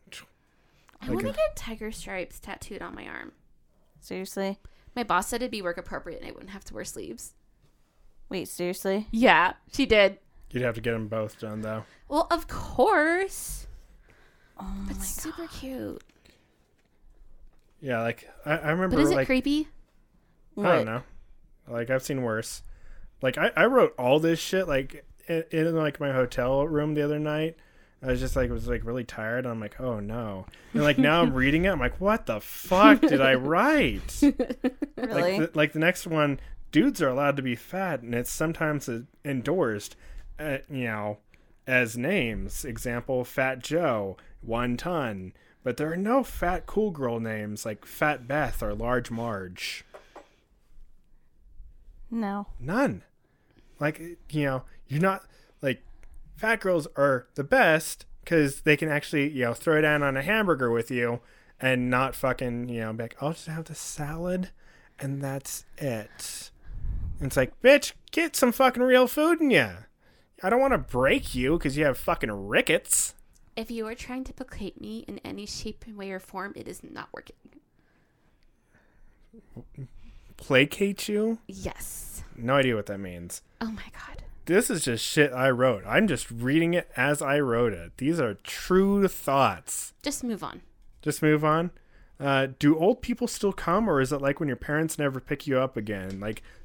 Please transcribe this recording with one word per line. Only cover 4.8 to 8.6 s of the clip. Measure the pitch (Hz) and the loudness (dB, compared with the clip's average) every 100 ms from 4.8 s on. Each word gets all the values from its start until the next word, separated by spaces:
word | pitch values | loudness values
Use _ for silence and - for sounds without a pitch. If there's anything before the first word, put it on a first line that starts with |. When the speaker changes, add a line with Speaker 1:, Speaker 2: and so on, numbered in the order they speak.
| - - | -12 -6
Speaker 1:
My | |
boss | 226 175 185 | 0 0 0
said | 240 | -2
it'd | 247 | -4
be | 220 | -4
work | 180 170 | -4 -6
appropriate | 175 175 - - | -8 -10 -10 -12
and | - | -14
I | |
wouldn't | - 196 | -16 -16
have | 196 | -16
to | - | -12
wear | - | -10
sleeves. | - - 196 233 - - _ _ _ _ _ _ - - - | -10 -10 -12 -12 -16 -20 _ _ _ _ _ _ -20 -20 -10
Speaker 3:
Wait, | 190 - | -8 -8
seriously? | - | -6